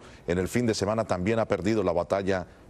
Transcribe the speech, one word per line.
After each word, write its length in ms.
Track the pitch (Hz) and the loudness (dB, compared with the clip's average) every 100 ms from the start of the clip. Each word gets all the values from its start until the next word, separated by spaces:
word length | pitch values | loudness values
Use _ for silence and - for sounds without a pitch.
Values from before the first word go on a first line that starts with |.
| - - - | -8 -10 -2
en 140 | 90 | 0
el 80 | 90 | 0
fin 180 | 120 120 | 0 0
de 80 | |
semana 320 | 104 98 113 110 | 0 0 0 -2
también 320 | 90 92 113 | 0 0 0
ha 80 | 104 | 0
perdido 380 | 98 90 110 | 0 2 2
la 80 | 92 | 2
batalla 560 | 85 85 95 95 95 87 - | 0 0 0 0 -2 -4 -14